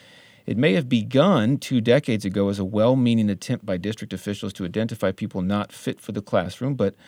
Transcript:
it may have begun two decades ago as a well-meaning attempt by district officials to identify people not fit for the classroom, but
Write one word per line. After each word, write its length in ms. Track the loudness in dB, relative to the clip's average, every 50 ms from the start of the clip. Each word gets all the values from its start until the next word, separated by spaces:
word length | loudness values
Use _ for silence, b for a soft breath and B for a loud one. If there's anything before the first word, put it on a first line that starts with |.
| b b b b b b b b b b
it 100 | -2 2
may 160 | 2 2 2
have 160 | 2 0 2
begun 720 | 0 0 0 2 2 4 4 6 4 4 4 2 0 -2
two 200 | -2 -2 0 0
decades 460 | 4 4 4 4 4 0 -2 -2 -2
ago 240 | -2 0 0 0 0
as 80 | 0 -2
a 80 | -4
well-meaning 640 | -2 0 2 4 4 4 4 4 4 4 2 2 0
attempt 380 | 0 -2 -4 -6 -6 -6 -6 -6
by 100 | -6 -4
district 360 | -4 -6 -8 -8 -10 -10 -10
officials 380 | -8 -6 -6 -8 -6 -8 -8 -8
to 120 | -8 -8
identify 460 | -6 -4 -4 -4 -4 -4 -2 -2 -2
people 320 | -2 -2 -6 -6 -4 -4 -2
not 280 | -2 -2 -2 -4 -6
fit 300 | -10 -10 -8 -8 -8 -8
for 100 | -8 -8
the 100 | -8 -8
classroom, 520 | -4 -2 0 0 0 -2 -4 -6 -4 -4 -2
but 220 | 0 0 -2 -2 b b